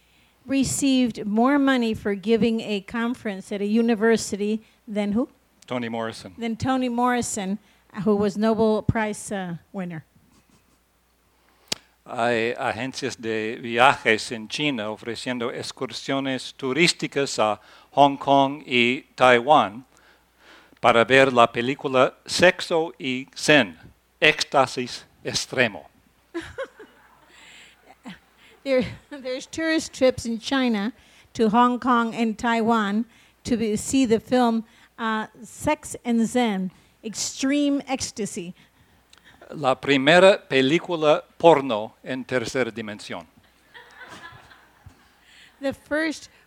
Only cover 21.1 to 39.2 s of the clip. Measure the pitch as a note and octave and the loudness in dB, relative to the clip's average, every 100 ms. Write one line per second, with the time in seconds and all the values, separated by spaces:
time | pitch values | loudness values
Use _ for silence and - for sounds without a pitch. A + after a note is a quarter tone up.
21.1 | C3 C3 B2 A#2 A#2+ A#2+ C#3+ D3 B2+ C#3 | 6 6 6 4 2 -4 -4 -2 2 2
22.1 | - - - F3 F3+ - E3+ E3 - C#3 | 0 -8 2 4 2 -2 -2 -2 -8 -8
23.1 | B2+ C#3 - - D3+ G#2 D#2 - _ _ | -8 -8 -8 4 6 6 -4 -20 _ _
24.1 | _ D#3 D3+ - D3 B2+ - B2 - - | _ 2 2 0 2 2 0 -8 -10 -18
25.1 | _ C#3+ A2+ - B2+ A#2+ F#2 - _ _ | _ -8 -8 -6 0 0 -2 -18 _ _
26.1 | _ _ E4+ - - B4 _ - _ _ | _ _ -14 -14 -12 -14 _ -20 _ _
27.1 | _ _ - - - - _ _ - B3 | _ _ -20 -20 -20 -20 _ _ -20 -20
28.1 | F3 _ _ _ _ C#4 C4 G3+ - _ | -20 _ _ _ _ -2 0 0 -6 _
29.1 | C#4+ B3+ B3+ - - D#4+ D#4+ - - C4 | -14 -10 -10 -10 -6 -2 -2 -4 0 0
30.1 | B3+ A#3 A3+ - C4+ B3+ G#3+ G3+ - _ | 2 -6 -8 -4 0 0 0 -4 -8 _
31.1 | - _ - A3 A3+ B3 B3 A#3+ A#3+ A#3 | -20 _ 0 2 4 4 2 0 0 0
32.1 | G#3+ A#3 G#3+ A#3+ A#3 A3 A#3 G3+ G#3 A#3+ | -2 -4 -2 -2 0 2 0 0 -2 -4
33.1 | _ _ _ - A#3 A3 G#3 - C4+ B3+ | _ _ _ -4 -2 0 -2 -2 0 2
34.1 | A3 - B3+ A#3+ A3+ G#3+ _ _ - A3+ | 0 0 2 2 0 -4 _ _ -8 -6
35.1 | A3 G#3+ - A3 - D4 D4+ - - A#3+ | -4 -8 -14 -20 -6 -4 -4 -6 -10 -2
36.1 | A#3 A3 B3 A#3 F#3+ F#3 - _ _ A3 | 0 2 0 0 -2 -6 -10 _ _ -14
37.1 | - - - C4+ D4 C#4+ C#4 - C4 - | -8 -8 -4 -2 0 0 -2 -4 -6 -6
38.1 | - G3+ - F3 - _ _ _ _ _ | -8 -8 -8 -12 -16 _ _ _ _ _
39.1 | _ | _